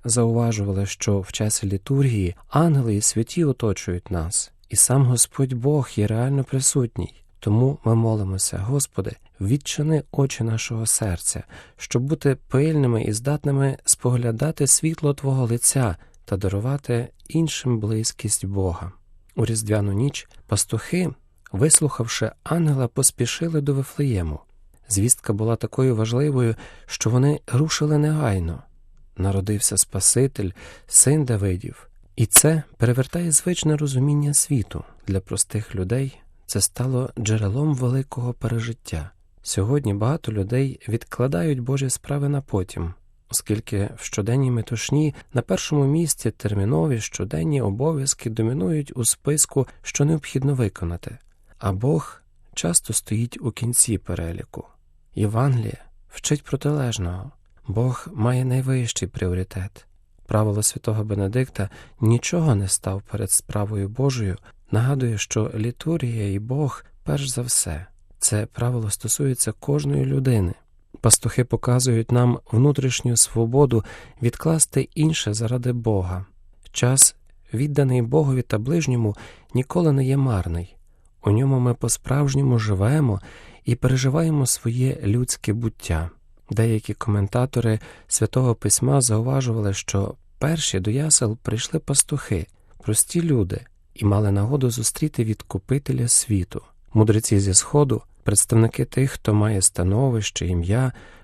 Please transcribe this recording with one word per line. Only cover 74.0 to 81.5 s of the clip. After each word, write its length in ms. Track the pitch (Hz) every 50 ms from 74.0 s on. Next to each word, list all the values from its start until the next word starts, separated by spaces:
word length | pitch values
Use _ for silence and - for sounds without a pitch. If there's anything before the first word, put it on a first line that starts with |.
| - - - - 117
відкласти 640 | 117 - - - 160 165 156 - - - 135 135 - -
інше 400 | - 151 160 160 - - 104 104
заради 380 | 107 117 113 127 127 120 127 123
Бога. 540 | 120 113 117 107 98 90 90 92 92 98 - - - - - - - - - -
Час, 440 | - - 123 135 131 - - - - - - - - - - -
відданий 480 | 110 139 151 139 147 139 131 127 127 117
Богові 400 | 117 131 156 151 139 131 127 120
та 160 | - - 104
ближньому, 580 | 113 131 165 170 151 135 127 120 113 104 104 - - - - - _ _ -
ніколи 380 | 123 131 - - 180 170 156 139
не 120 | 139 131
є 120 | 131 135
марний. 600 | 139 135 131 110 95 87 85 82 85 87 - - - - - _ _ _ - _ _ -
У 80 | 104
ньому 300 | 101 110 135 135